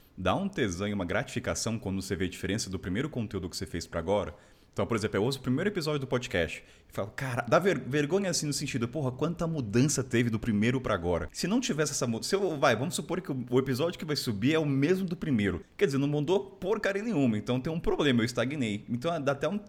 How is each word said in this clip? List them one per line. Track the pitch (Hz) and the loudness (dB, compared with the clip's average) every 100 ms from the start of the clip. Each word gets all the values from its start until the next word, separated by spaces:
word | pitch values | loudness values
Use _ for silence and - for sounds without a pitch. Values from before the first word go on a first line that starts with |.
| - - | -20 -4
dá | 92 | 0
um | 123 196 | 0 0
tesão | 180 110 85 101 | 0 -2 0 -2
e | |
uma | 101 | -2
gratificação | 87 98 - 117 - - 113 110 | -2 -2 -2 -4 -4 -2 -2 -4
quando | 98 95 | -4 -4
você | - 90 | -4 -2
vê | 90 | -2
a | |
diferença | - 90 107 98 | -4 -4 -2 -4
do | 92 | -6
primeiro | 92 98 117 | -4 -4 -4
conteúdo | 123 107 98 87 | -4 -4 -4 -6
que | - | -6
você | 95 | -6
fez | 90 - | -6 -6
pra | 87 | -4
agora. | 80 101 82 - - - _ | 0 0 0 -8 -20 -20 _
Então, | - 98 | -4 0
por | 113 | 0
exemplo, | 104 101 | 0 2
eu | |
ouço | 117 135 | 0 0
o | |
primeiro | 131 131 196 | -2 0 0
episódio | 196 156 147 | -2 -2 -2
do | 131 | -2
podcast | 127 123 90 78 - - - - | -4 0 0 0 -2 -14 -20 -12
e | |
falo, | - 101 - | -8 -8 -6
"Cara", | 131 123 120 | -4 -4 2
dá | 160 | 4
ver-, | 190 135 | 4 2
vergonha | 123 147 143 190 190 | 0 0 2 0 0
assim | 160 147 | -2 -2
no | |
sentido, | 139 139 127 117 | -4 -4 -2 -4
"Porra, | 156 131 | -2 -4
quanta | 123 156 170 | -2 -4 -2
mudança | 165 160 110 117 147 139 | -4 -2 2 4 4 2
teve | - 117 120 | 0 2 2
do | 107 | 0
primeiro | - 104 113 127 | 0 2 4 2
pra | 113 | 0
agora." | 101 87 82 80 | 0 2 0 -2
Se | - 170 | -4 0
não | 240 | 0
tivesse | 240 151 147 | 0 0 0
essa | - 120 | 0 0
mu-, | 113 | -2
se | - 196 | 0 0
eu, | 190 151 | 0 4
vai, | 143 110 | 4 4
vamos | 160 | 2
supor | - 151 170 | -4 -4 -4
que | - | -2
o, | 131 120 | -4 2
o | 123 | 2
episódio | 131 123 165 175 | 2 0 0 -2
que | |
vai | 156 | -4
subir | 143 - 101 123 | -2 -2 0 2
é | 156 | 4
o | 147 | 2
mesmo | 135 143 185 | 2 4 2
do | 190 165 | 0 -4
primeiro. | 160 120 101 87 - - | 0 2 2 0 -6 0
Quer | 190 | 2
dizer, | 135 | 2
não | 143 | 2
mudou | 147 147 190 | 2 2 2
porcaria | 196 - 185 214 190 196 | 0 -6 -2 0 0 -2
nenhuma, | 233 170 131 107 | 0 2 4 2
então | - 127 | 0 -2
tem | 131 | 0
um | 165 | -2
problema, | - 359 147 120 | 0 4 4 4
eu | |
estagnei. | 113 120 120 151 113 104 - | 4 2 -2 0 -2 -2 -4
Então | 120 165 165 | -2 -2 0
dá | 135 | 0
até | 139 156 | 0 -2
um, | 208 | -2